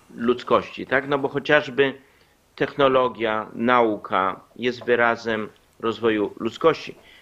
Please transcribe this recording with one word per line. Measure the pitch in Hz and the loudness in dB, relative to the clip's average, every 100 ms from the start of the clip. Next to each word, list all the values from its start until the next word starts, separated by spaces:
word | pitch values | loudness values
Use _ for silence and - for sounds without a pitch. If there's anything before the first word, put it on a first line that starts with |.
| _ | _
ludzkości, | 117 117 123 - 110 92 - - | -4 0 0 2 0 0 -10 -2
tak? | 131 135 | -2 0
No | 139 | -2
bo | 135 | -2
chociażby | 139 135 151 139 123 135 127 _ _ _ _ _ - | -4 2 2 2 0 0 -2 _ _ _ _ _ -6
technologia, | 151 - 135 131 123 104 113 110 - | -4 2 4 4 0 -2 -4 -4 -6
nauka | - 120 123 113 101 - 101 95 - - - | -2 4 4 4 0 -2 0 0 -2 -12 -6
jest | 123 120 | -4 -4
wyrazem | 120 117 117 113 113 110 104 - _ _ | 0 2 2 0 -2 -4 -6 -14 _ _
rozwoju | 113 107 113 110 101 - | -6 -2 0 0 -2 -4
ludzkości. | 110 - 160 139 - - - - | -8 0 0 0 -6 -18 -20 -20